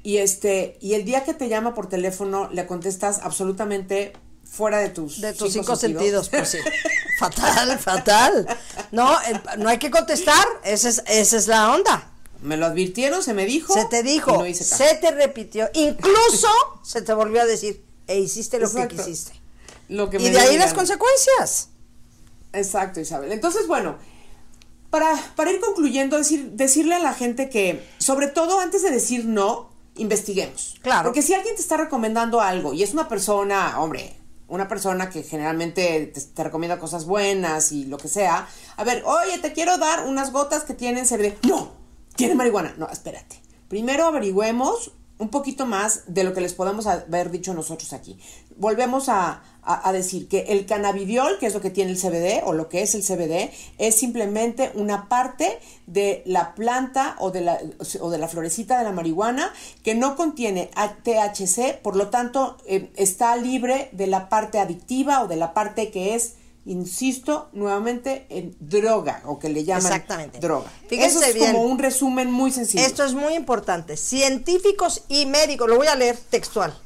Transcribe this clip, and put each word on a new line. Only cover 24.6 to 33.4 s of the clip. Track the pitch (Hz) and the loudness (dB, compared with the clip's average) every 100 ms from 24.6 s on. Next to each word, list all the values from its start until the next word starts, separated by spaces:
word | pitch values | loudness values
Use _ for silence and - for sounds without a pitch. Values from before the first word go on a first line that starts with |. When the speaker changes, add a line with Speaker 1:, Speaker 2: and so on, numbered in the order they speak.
| - - - | -20 -20 -4
Speaker 1:
para, | 311 320 302 - - | 2 2 0 -2 -2
para | 311 | 0
ir | 381 | 0
concluyendo, | 440 381 294 254 269 294 | 0 0 2 2 0 2
decir, | 294 302 254 | 2 0 -2
decirle | 214 269 302 311 349 | 0 2 4 4 2
a | |
la | 311 | 0
gente | - 240 240 269 | -2 -4 -4 -2
que, | 226 185 156 - - | 0 0 -2 -12 -4
sobre | - 269 277 | 0 2 0
todo | 330 330 381 | 0 2 2
antes | 359 381 | 2 0
de | 359 | 2
decir | 247 - 247 226 | 0 0 -2 0
no, | 214 196 240 - - - - | 2 2 0 -8 -20 -20 -8
investiguemos. | 220 196 - 190 151 - - - | -2 -2 0 -4 -4 -8 -12 -8
Speaker 2:
Claro. | 247 220 226 | 0 2 2
Speaker 1:
Porque | 277 | 2
si | 294 | 2
alguien | 392 427 427 | 2 0 -4
te | |
está | - 311 | -2 -2
recomendando | 311 254 220 220 233 233 | 0 -2 0 0 0 2
algo | 196 185 147 | 2 0 -4
y | 143 | -2
es | 202 | 0
una | 311 311 | 0 -2
persona, | 202 202 202 | -2 0 0